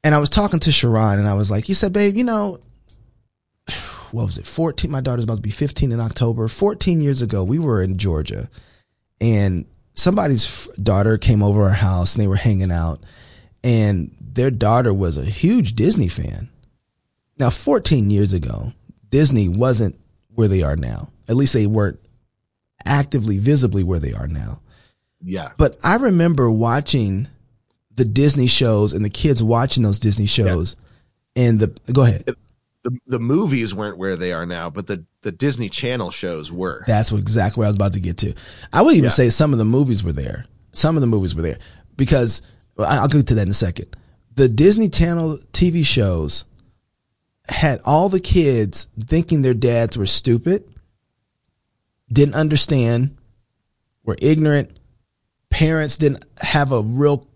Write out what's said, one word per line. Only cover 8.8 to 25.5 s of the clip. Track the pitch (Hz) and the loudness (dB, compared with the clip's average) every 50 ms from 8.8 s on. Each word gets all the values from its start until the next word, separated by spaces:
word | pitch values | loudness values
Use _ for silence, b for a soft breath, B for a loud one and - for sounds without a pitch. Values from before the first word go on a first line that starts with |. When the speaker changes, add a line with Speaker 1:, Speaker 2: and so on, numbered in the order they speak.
| b b b _ _ _ _ _ | b b b _ _ _ _ _
Speaker 1:
and | 110 117 113 104 101 98 92 85 - - _ _ _ _ _ | 0 2 2 2 2 0 0 -2 -6 -8 _ _ _ _ _
somebody's | - - 180 185 208 190 151 135 117 - | 0 2 2 2 2 2 2 2 0 0
f-, | - - - - - - - 98 | -2 -4 -8 -12 -12 -10 -4 0
daughter | 107 101 98 101 110 110 | 2 2 4 4 2 2
came | 110 - - 113 104 | 2 4 4 4 4
over | 101 101 101 107 101 | 4 4 4 4 4
our | 95 | 2
house, | 98 95 107 95 92 90 87 - - | 2 2 2 0 2 0 0 0 0
and | 117 107 | 0 0
they | |
were | 98 95 | 0 0
hanging | 95 - 123 104 95 95 92 | 0 2 0 0 2 0 0
out, | 85 85 82 82 76 - b b b b b b b b b b b _ - | -2 -2 -2 -4 -6 -8 b b b b b b b b b b b _ -2
and | 127 120 113 107 104 101 90 76 - - _ | 0 2 2 2 2 0 0 -2 -6 -10 _
their | - - - - 123 135 | -20 -8 -4 -2 -2 -2
daughter | 127 110 117 107 113 123 127 117 98 | 0 0 0 2 2 2 2 2 0
was | 98 98 85 80 | 0 0 -2 -2
a | 73 65 | -4 -4
huge | 90 104 - - 175 226 254 160 101 113 | -6 -4 0 0 2 2 2 0 0 -2
Disney | 113 107 175 220 214 113 85 | 0 0 0 2 0 -2 -2
fan. | - - - - - 90 - - _ _ _ _ _ _ _ _ _ _ _ _ _ _ _ _ _ | -4 -6 -8 -8 -8 -10 -12 -14 _ _ _ _ _ _ _ _ _ _ _ _ _ _ _ _ _
Now, | _ 139 117 | _ 0 0
fourteen | - - - - 285 240 - - 160 131 104 98 | 0 -2 -2 0 0 0 2 2 0 2 2 2
years | 104 98 104 101 98 | 2 2 2 2 0
ago, | 90 73 64 55 50 50 - - _ _ _ - _ _ _ | -2 -4 -4 -8 -8 -8 -10 -12 _ _ _ -20 _ _ _
Disney | - 139 156 143 135 110 101 90 | 2 2 2 4 2 2 0 0
wasn't | 85 101 120 131 127 107 113 92 - - _ _ _ _ _ _ | 0 0 2 2 2 0 0 -2 -4 -8 _ _ _ _ _ _
where | 110 113 113 | -2 0 2
they | 104 98 95 | 2 2 2
are | 82 71 73 | 0 0 -2
now. | 82 69 60 55 50 - - _ _ _ | -2 -4 -6 -8 -10 -12 -16 _ _ _
At | - 113 | -2 -2
least | 127 139 127 - | 0 0 2 2
they | 120 107 | 2 0
weren't | 101 107 107 104 98 - - _ _ _ _ _ _ _ _ _ _ _ _ _ _ _ _ - | 2 0 0 -2 -2 -4 -8 _ _ _ _ _ _ _ _ _ _ _ _ _ _ _ _ -4
actively, | - 143 143 143 139 - 135 104 110 101 98 | 0 0 0 0 0 -2 -2 -2 0 -2 0
visibly | 104 131 147 143 127 110 87 98 92 | 2 2 2 2 2 0 0 0 0
where | 87 92 82 | 0 -2 -2
they | 73 67 57 | -4 -6 -6
are | 52 64 | -6 -6
now. | 76 80 71 53 52 - - _ b b b b b b b b _ _ _ | -6 -6 -8 -8 -10 -12 -14 _ b b b b b b b b _ _ _
Speaker 2:
Yeah. | 85 90 92 92 - - | -12 -10 -10 -8 -10 -12